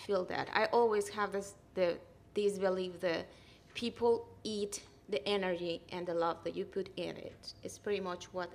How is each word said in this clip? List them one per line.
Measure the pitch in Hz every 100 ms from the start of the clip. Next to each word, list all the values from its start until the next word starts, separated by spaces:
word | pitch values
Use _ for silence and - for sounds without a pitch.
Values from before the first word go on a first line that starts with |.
| -
feel | 196 180
that. | - -
I | - 220
always | 240 233 208 202
have | 214 196
this, | 196 190 - - 190
the, | 175 - - - -
this | 208 202 190
belief | 190 185 185 170
that | 180 165 - - - - -
people | - 233 - 240 233 - -
eat | 220 208 202 - - - -
the | 208 196
energy | 202 185 170 175 170 -
and | 180 175
the |
love | 170 165 165
that | 170 170
you | 196
put | 196 185 185
in | 165 156
it. | - - - -
It's | 185 -
pretty | 214 196
much | 190 180 -
what | 180 175